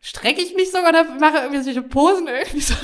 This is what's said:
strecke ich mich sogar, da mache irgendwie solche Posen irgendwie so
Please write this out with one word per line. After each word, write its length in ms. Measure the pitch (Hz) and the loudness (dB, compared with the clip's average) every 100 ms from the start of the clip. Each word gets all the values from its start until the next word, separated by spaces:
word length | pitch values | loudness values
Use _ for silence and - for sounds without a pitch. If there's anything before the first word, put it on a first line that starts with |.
strecke 400 | - - 220 302 | -14 -6 -2 -2
ich 140 | 349 370 | -2 -2
mich 160 | 370 | 0
sogar, 220 | 370 349 | 2 4
da 100 | 330 320 269 | 4 2 2
mache 180 | 302 302 | 2 2
irgendwie 180 | 262 277 | -2 -4
solche 220 | 262 254 | -2 -4
Posen 440 | 254 269 311 392 330 | -2 2 4 4 -2
irgendwie 340 | 247 339 294 | -4 -4 -4
so 120 | - - | -2 0